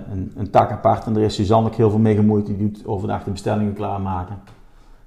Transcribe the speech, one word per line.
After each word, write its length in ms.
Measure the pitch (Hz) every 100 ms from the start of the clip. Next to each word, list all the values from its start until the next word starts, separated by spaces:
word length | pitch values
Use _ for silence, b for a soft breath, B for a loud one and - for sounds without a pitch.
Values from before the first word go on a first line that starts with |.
| -
een, 200 | 98 101 -
een 140 | 104
tak 200 | 117 110
apart 360 | 107 110 110 -
en 60 |
daar 100 | 107
is 120 | 107
Suzanne 340 | - 95 113 110
ook 60 |
heel 160 | - 113
veel 80 | 107
mee 160 | 110
gemoeid, 320 | 104 107 107 104
die 100 | 98
doet 300 | 104 104 -
overdag 380 | 101 104 101
de 60 | -
bestellingen 420 | 95 - 107 104
klaarmaken. 640 | 101 101 101 98 92 90 101 - - - - - -